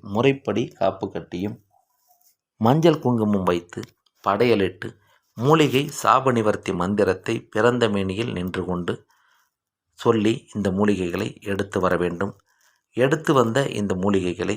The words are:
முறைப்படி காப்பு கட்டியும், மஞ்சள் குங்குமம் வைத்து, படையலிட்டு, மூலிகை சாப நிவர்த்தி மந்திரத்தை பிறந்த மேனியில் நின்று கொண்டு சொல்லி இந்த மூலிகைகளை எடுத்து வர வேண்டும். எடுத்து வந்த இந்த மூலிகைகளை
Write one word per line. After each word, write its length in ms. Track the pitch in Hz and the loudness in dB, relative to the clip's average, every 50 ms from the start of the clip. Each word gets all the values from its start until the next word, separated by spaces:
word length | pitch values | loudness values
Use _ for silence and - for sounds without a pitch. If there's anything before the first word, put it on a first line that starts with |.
| - | -12
முறைப்படி 600 | 104 101 107 123 139 135 135 - 113 104 - - | -6 -2 2 2 2 2 0 -2 -4 -4 -2 -4
காப்பு 380 | - - - 98 95 95 - - 98 | -6 -4 -2 -2 -2 -2 -4 -8 -8
கட்டியும், 440 | - 90 - - - 90 95 107 120 - _ _ _ _ _ _ _ _ _ _ _ _ _ _ _ _ _ _ _ _ | -8 -10 -12 -10 -8 -8 -6 -8 -8 -12 _ _ _ _ _ _ _ _ _ _ _ _ _ _ _ _ _ _ _ _
மஞ்சள் 380 | 110 113 135 160 160 175 151 - | 2 2 4 6 4 4 4 4
குங்குமம் 480 | - 123 123 113 110 104 104 98 92 87 | 2 0 0 2 2 0 0 0 0 0
வைத்து, 320 | 90 87 110 - - - - - _ _ _ _ _ _ - | -2 -2 -4 -8 -12 -14 -14 -14 _ _ _ _ _ _ -4
படையலிட்டு, 640 | 101 98 104 120 123 113 101 98 87 - - - - - _ _ _ _ _ _ _ _ | -2 0 2 2 4 4 2 2 -2 -4 -8 -12 -14 -14 _ _ _ _ _ _ _ _
மூலிகை 440 | - 117 139 156 160 151 131 117 135 147 151 - | -2 2 4 4 4 4 4 2 0 -2 -2 -6
சாப 380 | - - 107 113 135 127 131 | -2 2 2 2 4 2 2
நிவர்த்தி 400 | 120 113 107 107 98 95 - - 92 | 2 2 2 0 0 -2 -4 -6 -4
மந்திரத்தை 600 | 87 87 95 104 104 98 95 92 - - - 113 - - _ | -2 -2 0 0 2 2 0 0 -2 -4 -6 -6 -6 -6 _
பிறந்த 340 | - 110 107 120 123 123 117 107 | -2 2 2 2 2 2 0 0
மேனியில் 420 | 104 98 98 95 92 104 117 123 | 0 -2 -4 -4 -4 -4 -6 -6
நின்று 320 | 104 90 90 92 - 92 90 | -6 -6 -8 -6 -6 -6 -4
கொண்டு 280 | 87 90 87 87 87 85 - _ _ _ _ _ _ _ _ _ _ _ _ _ _ _ _ _ _ _ - | -4 -4 -4 -4 -6 -6 -8 _ _ _ _ _ _ _ _ _ _ _ _ _ _ _ _ _ _ _ -2
சொல்லி 340 | - 120 113 110 104 110 113 - - _ | 0 2 2 4 2 0 0 -2 -6 _
இந்த 180 | - 107 98 101 | -8 -4 -4 -2
மூலிகைகளை 560 | 92 98 104 104 101 92 92 87 85 95 107 127 - - | 0 0 0 0 0 0 -2 -4 -4 -4 -6 -8 -10 -10
எடுத்து 360 | - 101 98 98 101 - - 101 | -10 -6 -6 -6 -6 -4 -4 -2
வர 140 | 90 90 90 | 0 0 0
வேண்டும். 360 | 85 90 87 85 85 98 101 - _ _ _ _ _ _ _ _ _ _ _ _ | 0 0 -2 -2 -4 -6 -8 -8 _ _ _ _ _ _ _ _ _ _ _ _
எடுத்து 340 | 113 127 139 156 156 151 - 151 | 0 0 0 0 0 0 2 4
வந்த 260 | 135 117 113 117 135 139 - | 4 2 2 2 0 -2 -2
இந்த 240 | - 113 104 95 92 | -4 -4 -4 -2 -2
மூலிகைகளை 600 | 90 90 104 101 95 87 90 87 90 95 92 107 | -2 0 0 2 2 0 -2 -2 -2 -4 -4 -4